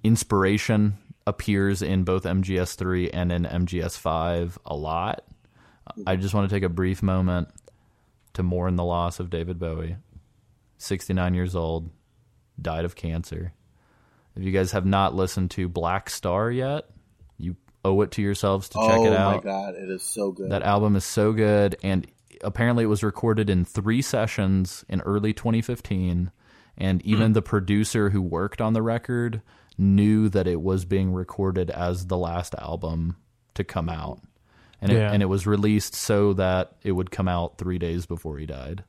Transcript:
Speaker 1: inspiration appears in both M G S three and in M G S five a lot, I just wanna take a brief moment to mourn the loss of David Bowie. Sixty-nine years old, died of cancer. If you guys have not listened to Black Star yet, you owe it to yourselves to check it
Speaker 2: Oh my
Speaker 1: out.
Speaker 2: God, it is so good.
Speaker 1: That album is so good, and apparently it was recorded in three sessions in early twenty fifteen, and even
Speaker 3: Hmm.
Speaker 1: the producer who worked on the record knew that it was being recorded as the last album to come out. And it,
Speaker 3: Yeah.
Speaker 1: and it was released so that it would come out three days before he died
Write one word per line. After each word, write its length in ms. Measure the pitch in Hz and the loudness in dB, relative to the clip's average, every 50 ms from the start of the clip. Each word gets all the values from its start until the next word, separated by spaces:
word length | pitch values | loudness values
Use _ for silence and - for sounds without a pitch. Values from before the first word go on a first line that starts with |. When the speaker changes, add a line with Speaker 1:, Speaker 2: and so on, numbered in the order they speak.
| - | 6
Speaker 1:
inspiration 920 | 107 117 107 - - 107 98 95 95 104 104 - - 113 104 104 104 101 - _ - - _ _ | 4 4 4 4 2 2 4 4 4 4 2 2 2 2 4 4 2 0 -2 _ -20 -20 _ _
appears 540 | 101 101 - - - 101 98 98 98 98 92 | -4 -4 -4 -2 0 2 2 2 2 0 0
in 220 | 92 76 95 95 92 | 0 0 2 2 2
both 220 | 90 92 92 - | 2 0 0 0
M 180 | 85 90 95 92 | 0 0 0 0
G 140 | 92 95 | 0 0
S 180 | 90 90 - - | -2 -2 -2 -4
three 340 | - 92 92 92 90 90 - | -6 -2 -2 0 0 -2 -2
and 220 | - 90 90 87 | -2 -2 -2 0
in 140 | 87 87 85 | 0 0 -2
M 200 | - - 90 90 | -2 0 -2 -2
G 160 | 87 90 87 | 0 -2 -4
S 160 | 80 85 - | -4 -4 -6
five 600 | - - 80 80 80 82 87 87 85 85 87 87 - _ | -6 -4 -2 -2 0 0 -2 -2 -2 -4 -4 -8 -12 _
a 100 | - 78 | -10 -8
lot, 480 | 76 76 78 80 82 90 107 - - _ _ - _ _ _ _ _ _ _ _ _ _ - - - 101 | -6 -4 -4 -4 -4 -4 -4 -6 -6 _ _ -20 _ _ _ _ _ _ _ _ _ _ -18 -16 -8 -2
I 100 | 92 95 | -2 0
just 180 | 92 95 98 104 | 0 0 0 0
wanna 140 | 104 98 | 0 0
take 160 | 95 101 98 95 | 2 0 0 0
a 60 | 90 | 0
brief 320 | 85 90 92 92 95 - | 0 0 0 0 0 0
moment 480 | 104 95 92 92 92 90 90 87 85 - _ - _ - _ _ _ _ _ _ _ _ _ _ _ _ _ | 0 0 2 2 2 2 2 0 -2 -4 _ -20 _ -20 _ _ _ _ _ _ _ _ _ _ _ _ _
to 100 | - 90 | -4 -2
mourn 320 | 90 90 90 87 92 90 | -2 0 0 0 0 0
the 80 | 87 87 | 0 0
loss 360 | 87 87 87 87 87 - - | 0 0 0 -2 -2 -4 -6
of 100 | 92 87 | -8 -6
David 300 | 87 82 85 87 90 85 | -6 -6 -4 -6 -6 -6
Bowie. 360 | 87 82 80 80 80 82 90 - - _ - - _ _ _ _ _ _ _ _ _ _ _ | -6 -6 -6 -6 -6 -8 -8 -10 -12 _ -20 -20 _ _ _ _ _ _ _ _ _ _ _
Sixty-nine 560 | _ - - 98 92 - - 95 92 90 90 90 | _ -8 -6 -6 -6 -4 -2 -2 0 2 0 0
years 220 | 90 90 90 87 | 0 0 -2 -2
old, 340 | 90 82 80 82 82 82 85 - _ _ _ _ _ _ _ _ _ _ _ _ - | -2 -2 -2 -2 -4 -6 -10 -16 _ _ _ _ _ _ _ _ _ _ _ _ -10
died 240 | - 85 80 80 85 | -8 -6 -4 -4 -4
of 100 | 85 - | -6 -6
cancer. 580 | - - 82 82 85 85 - - 82 87 90 - _ _ _ _ _ _ _ _ _ _ _ _ _ _ _ _ | -6 -6 -4 -4 -4 -6 -8 -10 -10 -10 -10 -12 _ _ _ _ _ _ _ _ _ _ _ _ _ _ _ _
If 80 | - 95 | -6 -4
you 80 | 95 | 0
guys 220 | 95 95 95 90 - | 2 2 2 2 0
have 120 | 101 90 | 0 2
not 300 | 95 98 98 98 82 65 | 2 4 4 2 2 2
listened 360 | 92 92 90 - 98 92 90 | 0 -2 -2 0 -2 -2 -2
to 180 | - - 92 87 | -2 -4 -6 -4
Black 400 | 87 87 82 85 92 98 - - | -4 -2 -2 -2 -2 -2 -4 -8
Star 420 | - - - 92 87 98 110 117 | -12 -6 -4 -2 0 0 0 -2
yet, 340 | 120 127 127 135 143 156 - _ - - _ _ _ _ - - _ | -2 -2 -4 -4 -4 -6 -8 _ -20 -20 _ _ _ _ -20 -20 _
you 180 | - 82 90 90 _ _ _ _ _ - | -10 -8 -8 -8 _ _ _ _ _ 0
owe 160 | 95 95 101 | 2 4 4
it 100 | 104 90 | 2 0
to 100 | - - | 0 -2
yourselves 460 | 101 101 101 - - 101 98 98 98 - | 0 0 0 0 2 0 0 0 -2 -6
to 80 | - 107 | -2 2
check 200 | 110 113 113 113 | 4 6 6 6
it 60 | 113 | 6
Speaker 2:
Oh 40 | 110 | 6
my 60 | 98 95 98 98 101 | 4 4 4 2 2
Speaker 1:
out. 80 | 98 - | 0 -2
Speaker 2:
God, 320 | 101 98 98 98 98 92 | -4 -6 -4 -6 -8 -10
it 140 | 92 98 92 | -10 -8 -8
is 140 | 95 92 - | -8 -8 -8
so 280 | - - 110 101 98 | -8 -6 -4 -4 -4
good. 200 | 90 98 95 92 | -4 -6 -4 -4
Speaker 1:
That 120 | 101 98 - | -2 0 0
album 320 | 101 101 101 107 104 101 | 2 2 2 4 4 2
is 100 | 95 - | 2 0
so 260 | - - 113 104 107 | 0 0 2 2 2
good, 460 | 110 110 110 104 104 104 101 98 90 - | 4 2 4 4 6 4 4 2 0 -2
and 240 | - 98 95 92 - - _ _ _ _ - - | -2 0 0 0 -2 -4 _ _ _ _ -16 -8
apparently 420 | - 101 - - 117 120 120 117 113 | -8 -6 -2 0 2 2 4 2 4
it 40 | |
was 160 | 107 107 101 113 | 2 2 2 0
recorded 460 | 104 - - - 113 107 110 107 101 | -2 -2 0 0 2 2 2 2 2
in 140 | 95 90 87 | 2 2 2
three 380 | - - 113 98 107 113 123 | 0 -2 -2 0 2 2 2
sessions 840 | 139 - - 117 110 110 - - 101 95 98 95 95 92 - - - - | 0 0 0 0 0 0 0 0 2 2 4 2 2 0 -4 -14 -10 -4
in 120 | 104 92 | -4 -4
early 320 | - - 101 104 104 107 104 | 0 0 0 0 0 0 -2
twenty 280 | - - 120 110 113 | 0 0 0 0 2
fifteen, 680 | 110 - 120 - - - 101 92 92 90 87 87 90 90 _ _ _ _ _ _ _ _ _ | 0 -2 -6 -8 -4 -4 -2 0 0 0 0 0 -2 -2 _ _ _ _ _ _ _ _ _
and 240 | - - 95 95 90 - | -4 0 0 0 0 2
even 240 | 101 107 104 110 | 0 2 4 4
Speaker 3:
Hmm. 60 | 110 107 | 4 4
Speaker 1:
the 80 | 110 | 2
producer 680 | - - - 104 95 92 101 104 107 - - 113 104 98 | 2 2 -2 0 2 2 2 2 2 2 2 2 2 2
who 120 | 98 98 | 2 0
worked 380 | 92 85 82 82 95 104 - - | 0 0 -2 -2 -2 -4 -2 -2
on 120 | 117 110 113 | 0 0 0
the 80 | 110 | 0
record 600 | 110 113 113 117 - - 123 120 120 120 113 107 _ _ - _ _ _ _ | 0 0 -2 -4 -4 -4 -2 -2 -2 -2 -4 -8 _ _ -20 _ _ _ _
knew 520 | - 95 98 98 101 101 107 107 107 107 107 | 2 4 6 6 6 6 6 6 4 4 4
that 180 | 95 98 90 | 2 2 2
it 140 | 90 87 80 | 2 0 0
was 240 | 80 95 92 95 90 | 0 0 0 0 0
being 280 | 87 98 95 95 92 90 | 0 0 0 2 0 0
recorded 560 | 90 92 - - - 98 95 90 92 90 85 | -2 -4 -6 -4 -2 -2 0 0 0 -2 -2
as 380 | - - 87 87 90 90 90 | -4 -4 -2 -2 -2 -4 -4
the 100 | 90 92 | -4 -2
last 380 | 90 87 85 85 87 87 - - | -2 -2 -2 -4 -4 -6 -6 -10
album 600 | - - 76 82 76 - 82 82 82 82 85 87 - _ _ _ _ _ _ _ | -10 -8 -8 -8 -6 -6 -4 -4 -2 -4 -4 -6 -8 _ _ _ _ _ _ _
to 100 | - 95 | -6 -6
come 260 | - - 92 85 82 | -4 -4 -4 -4 -4
out. 300 | 82 78 73 73 64 - - _ _ _ _ _ _ _ _ _ - _ | -6 -6 -8 -10 -12 -12 -18 _ _ _ _ _ _ _ _ _ -16 _
And 80 | - - | 0 2
it, 40 | 120 | 4
Speaker 3:
Yeah. 160 | 113 107 104 | 4 4 2
Speaker 1:
and 100 | 104 104 | 2 2
it 40 | 101 | 2
was 200 | 92 98 98 87 | 2 2 0 2
released 500 | 104 104 101 104 107 107 104 - - - | 2 2 2 4 4 2 2 0 -2 -8
so 360 | - - - 107 101 101 101 98 | -8 0 2 2 4 4 4 4
that 420 | 95 95 92 92 92 92 - _ _ _ | 2 2 2 2 0 -2 -4 _ _ _
it 100 | 104 95 | -2 0
would 180 | 90 92 92 | 0 -2 -4
come 160 | - - 95 | -2 -2 0
out 300 | 90 90 87 85 82 - | 0 0 0 -2 -4 -6
three 200 | - 90 92 90 | -8 -6 -4 -4
days 280 | 90 87 85 82 90 87 | -2 -2 -2 -4 -4 -4
before 320 | - 87 82 - 80 76 | -6 -8 -8 -8 -10 -10
he 80 | 69 78 | -10 -10
died 400 | 76 71 65 64 69 85 98 95 | -10 -10 -12 -10 -10 -12 -12 -14